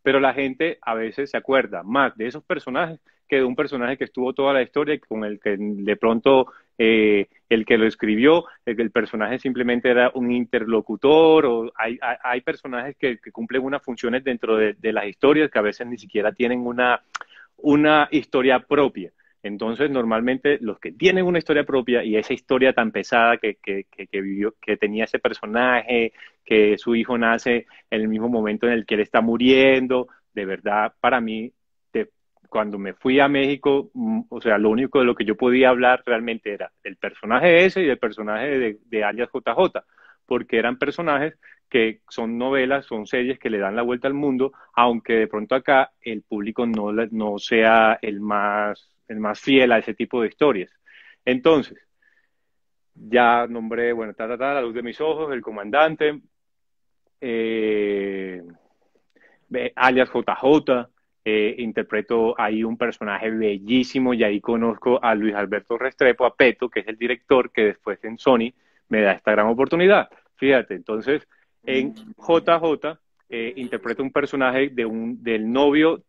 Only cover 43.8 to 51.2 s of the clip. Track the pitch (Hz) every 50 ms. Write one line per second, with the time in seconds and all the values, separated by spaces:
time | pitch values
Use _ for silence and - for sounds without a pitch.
43.8 | 120 120 123 123 - 139 139 143 147 143 131 123 131 135 _ _ - _ _ 120
44.8 | 120 123 117 113 _ - 117 113 110 107 - 107 107 - 127 131 123 - 139 131
45.8 | 131 - _ _ _ 120 110 104 _ _ 110 104 104 110 110 - 120 117 113 110
46.8 | 101 104 104 110 113 107 113 110 107 107 101 101 - - 120 113 110 110 113 113
47.8 | 110 110 110 - - 110 104 101 104 107 104 104 101 104 104 107 104 104 98 -
48.8 | _ _ _ _ _ - 113 107 107 104 104 - - 139 135 135 127 120 117 110
49.8 | - - 107 _ 117 - - 123 113 104 - _ 151 147 120 95 90 _ _ _
50.8 | _ _ - - - - _ _